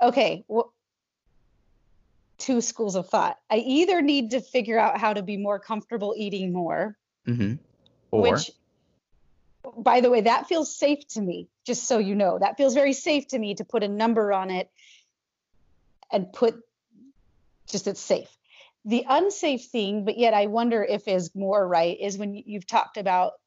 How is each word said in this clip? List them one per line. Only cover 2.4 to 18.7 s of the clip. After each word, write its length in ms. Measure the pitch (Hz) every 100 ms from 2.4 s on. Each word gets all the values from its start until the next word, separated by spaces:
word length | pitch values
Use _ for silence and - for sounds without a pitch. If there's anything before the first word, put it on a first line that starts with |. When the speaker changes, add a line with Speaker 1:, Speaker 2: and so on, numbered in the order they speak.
| - 240
Speaker 1:
schools 340 | - - 214 185
of 140 | 180
thought. 280 | 214 165 - -
I 80 | 226
either 440 | 240 277 359 349
need 300 | 285 285 226
to 100 | 247
figure 380 | - 254 220 220
out 180 | 214 190
how 140 | 214
to 80 | 208
be 160 | 185 202
more 220 | 202 202
comfortable 540 | 202 208 - 226 202 214
eating 360 | 208 190 185
more, 440 | 180 165 156 202 208 _ _ -
Speaker 2:
Mm-hmm. 280 | 120 101 135 _ _ _ _ -
Or? 100 | 107
Speaker 1:
which, 300 | - 143 - - _ _ _ _ _ _ _ _ _ _ 254 233
by 240 | 226 247
the 80 | 247
way, 120 | 240
that 260 | 214 240 -
feels 280 | 339 294 -
safe 320 | 196 - -
to 120 | 220
me, 260 | 190 175 180 _ -
just 200 | 240 -
so 100 | 226
you 160 | 196 208
know. 240 | 190 180
That 180 | 196 226
feels 160 | 269
very 200 | 247 277
safe 340 | 269 349 294 277
to 100 | 262
me 160 | 208 196
to 100 | 208
put 180 | 233
a 40 | 202
number 460 | 202 226 226 202
on 160 | 196 190
it 200 | 185 - _ - - _ _ _ _ _ _ _ _ _ _ -
and 200 | 208 185
put, 220 | - 226 - _ _ _ _ 269 _ _ _ _ _ -
just 200 | 208 202
it's 120 | 185
safe. 300 | - 202 - _ _ - -